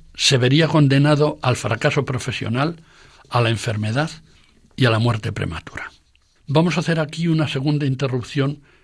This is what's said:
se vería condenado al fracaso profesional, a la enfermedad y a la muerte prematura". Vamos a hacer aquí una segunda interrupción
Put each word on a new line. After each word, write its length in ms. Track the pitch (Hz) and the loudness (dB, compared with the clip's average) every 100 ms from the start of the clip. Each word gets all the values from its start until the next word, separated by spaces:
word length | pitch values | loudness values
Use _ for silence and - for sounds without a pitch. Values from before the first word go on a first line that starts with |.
| - | -20
se 240 | - - 131 | -4 0 2
vería 300 | 123 147 156 | 4 4 4
condenado 720 | 156 139 139 147 147 151 - | 4 4 4 4 4 2 0
al 140 | 127 120 | -2 -2
fracaso 480 | 110 113 120 143 | -2 -2 0 0
profesional, 800 | 123 127 - - 107 120 156 160 - - - - - | -2 -4 -6 -6 -4 -2 -2 -6 -16 -20 -20 -20 -4
a 100 | 120 | 0
la 100 | 113 | 2
enfermedad 640 | 113 - 104 107 123 160 - - _ _ _ _ - | 0 -2 -4 -2 -2 -4 -6 -20 _ _ _ _ 0
y 100 | 123 | 2
a 40 | |
la 100 | 110 | 4
muerte 320 | 120 110 104 | 2 0 -4
prematura". 580 | 98 90 85 - - - - _ _ _ _ - | -6 -6 -8 -12 -14 -14 -18 _ _ _ _ -2
Vamos 280 | 143 170 165 | 0 2 0
a 60 | |
hacer 180 | 160 165 | -2 -2
aquí 300 | 156 165 170 | -4 -4 0
una 180 | 160 143 | 0 0
segunda 380 | 135 143 147 143 | -2 -2 0 0
interrupción 760 | 131 139 127 - 143 135 147 _ _ | -2 -2 -4 -4 -2 -2 -4 _ _